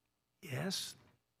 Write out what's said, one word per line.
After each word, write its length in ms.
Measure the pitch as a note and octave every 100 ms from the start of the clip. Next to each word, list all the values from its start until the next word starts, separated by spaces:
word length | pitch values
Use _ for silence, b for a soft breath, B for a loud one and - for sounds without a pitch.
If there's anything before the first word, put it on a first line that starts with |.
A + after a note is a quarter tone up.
| _ _ _ _
Yes, 520 | - C3 F3+ - - - - - _ _